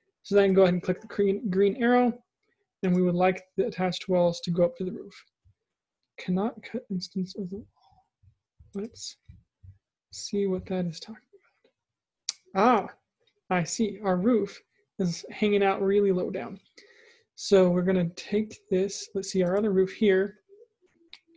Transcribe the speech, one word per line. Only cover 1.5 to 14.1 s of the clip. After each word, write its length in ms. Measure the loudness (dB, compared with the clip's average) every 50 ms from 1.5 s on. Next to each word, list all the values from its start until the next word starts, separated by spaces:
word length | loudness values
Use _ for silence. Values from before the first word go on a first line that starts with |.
| 0 2 2 2 2 0
arrow, 320 | 2 4 4 4 4 2 0 -4 _ _ _ _ _ _ _ _ _ _ _ -4 0
and 120 | 2 2
we 80 | 4 4
would 120 | 2 2
like 280 | 4 2 2 2 0 -8 _ -4 -4
the 100 | -2 -2
attached 420 | -2 -2 -2 -2 -2 -4 -4 0
walls 320 | 2 2 2 2 0 -2
to 100 | -6 -4
go 120 | 0 2 0
up 120 | 0 0 -4
to 60 | -8
the 80 | -8
roof. 220 | -8 -10 -14 -16 -18 -20 -20 _ _ _ _ _ _ _ _ _ _ _ _ _ _ _ _ _ _ -14
Cannot 460 | -6 -4 -2 -2 -2 -4 -6 -8 -18
cut 220 | -12 -12 -12 -10 -8
instance 460 | -8 -8 -8 -8 -8 -8 -8 -8 -8
of 140 | -10 -10 -10
the 80 | -10 -14
wall. 100 | -14 _ _ _ _ _ _ _ _ _ _ _ _ -20 _ _ _ _ _ _ -20 _ -12
Let's 440 | -10 -10 -10 -12 -16 -18 -18 -18 _ _ _ -20 -20 _ _ _ _ _ -20 -20 _ _ _ _ _ _ _
see 360 | -18 -16 -12 -6 -4 -4 -2 -2
what 180 | -4 -6 -6 -6
that 180 | -6 -4 -4
is 140 | -6 -6 -10
talking 220 | -16 -18 -18 -20 _ _ _ -20 _ _ _ _ _ _ _ _ _ _ _ _ _ _ _ _ -14 -14 -14 _ _ _ -2
about. 360 | 2 4 4 4 2 0 -4
Ah, 40 | -12 _ _ _ _ _ _ _ _ _ _ -2
I 160 | -2 -2 -2
see. 340 | -4 -2 -2 -2 -4 -4 -4
Our 140 | -2 -2